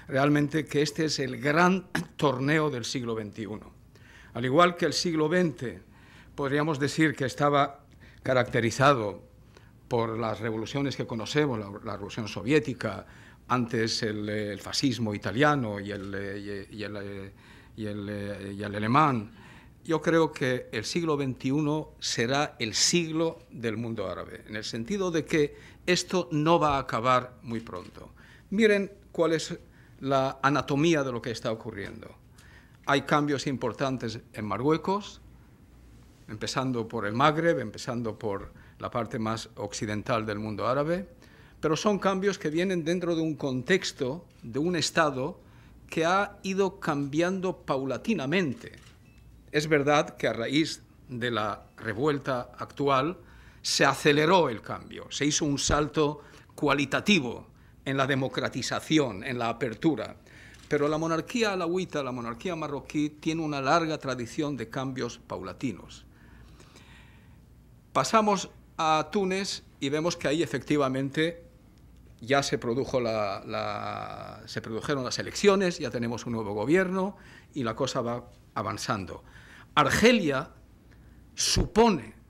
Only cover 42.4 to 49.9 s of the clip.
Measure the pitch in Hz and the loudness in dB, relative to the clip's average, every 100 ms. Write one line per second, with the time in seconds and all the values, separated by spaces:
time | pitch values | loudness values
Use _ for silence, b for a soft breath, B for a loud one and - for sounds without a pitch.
42.4 | 156 160 190 180 156 180 175 165 160 143 | -2 0 0 0 0 -2 0 0 0 -2
43.4 | 143 127 123 185 - - 127 175 - - | -2 -4 2 0 0 -4 -4 -4 -12 -18
44.4 | 120 123 170 170 - - 151 131 147 - | -8 -2 0 0 0 2 2 0 -4 -6
45.4 | B B B B - 165 160 196 196 - | B B B B -6 0 2 2 0 -4
46.4 | 190 190 190 190 170 143 143 151 175 190 | -4 0 0 0 -2 -2 0 0 0 0
47.4 | 185 - - 135 135 120 220 185 135 190 | -2 -4 -2 -2 -2 -4 -2 -2 2 2
48.4 | 156 113 - - - - - - - - | 2 -2 -12 -18 -20 -20 -20 -20 -20 -20
49.4 | - 151 156 151 139 | -2 -2 2 2 4